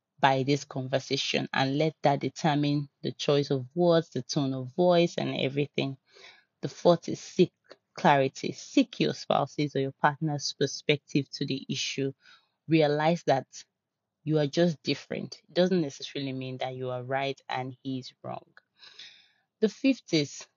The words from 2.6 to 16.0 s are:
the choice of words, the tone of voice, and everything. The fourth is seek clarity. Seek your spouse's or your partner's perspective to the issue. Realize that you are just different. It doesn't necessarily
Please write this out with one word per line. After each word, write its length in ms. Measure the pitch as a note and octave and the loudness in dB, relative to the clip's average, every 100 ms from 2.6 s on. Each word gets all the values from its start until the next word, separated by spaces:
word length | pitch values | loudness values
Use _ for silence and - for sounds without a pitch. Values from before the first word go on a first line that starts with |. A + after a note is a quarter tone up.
| D3 D3 C#3+ _ | 2 0 -2 _
the 100 | C#3 | -8
choice 400 | - - C#3+ C#3+ | -4 0 2 2
of 160 | C#3 B2+ F3 | -2 -4 0
words, 340 | F3 E3 D#3 | 4 4 2
the 140 | C3 | -8
tone 300 | - D#3+ C#3 | -4 -2 -2
of 200 | C3+ B2+ - | -4 -6 0
voice, 400 | F3+ F3 F3 - | 4 6 4 0
and 180 | C3+ C3+ | -4 -2
everything. 600 | C3+ C#3 C#3+ - C#3 C3+ _ - - - _ _ | -2 -2 -4 -2 -4 -6 _ -20 -20 -20 _ _
The 80 | D3 | -12
fourth 380 | - F3 E3+ - | 0 4 4 0
is 100 | - | -10
seek 340 | - - F3+ _ _ - _ - | -6 2 2 _ _ -20 _ 0
clarity. 540 | F3 C#3+ C3+ - - | 4 4 2 -2 -8
Seek 480 | - - - B3+ - | -8 -2 2 2 0
your 120 | D3+ | -2
spouse's 640 | C#3 - - C#3+ - D3 C#3 | -2 0 2 0 -4 -4 -2
or 60 | |
your 100 | C3+ - | -4 0
partner's 540 | D3 C#3+ D#3 D3 - - | 0 2 -4 -4 -6 -4
perspective 720 | C#3 - - D3 _ D3+ C3 | -4 -4 -2 -2 _ -4 -4
to 120 | - C#3 | -6 -6
the 200 | C3+ - | -6 -6
issue. 460 | C3 - - C3+ - _ - _ _ - | -6 -6 -4 -6 -6 _ -20 _ _ 0
Realize 540 | D#3+ D3 D3 D#3 F3 | 4 4 4 2 0
that 220 | - C3+ - - - _ _ _ _ _ | 2 0 0 -18 -20 _ _ _ _ _
you 160 | D3+ D#3 | -2 0
are 80 | D3 | 2
just 340 | E3 F3 D#3 | 2 2 0
different. 540 | - C#3 - - - - _ | -4 -6 -6 -8 -10 -14 _
It 40 | |
doesn't 280 | E3 F#3 F#3 | 0 2 2
necessarily 500 | C#3+ - | 0 -6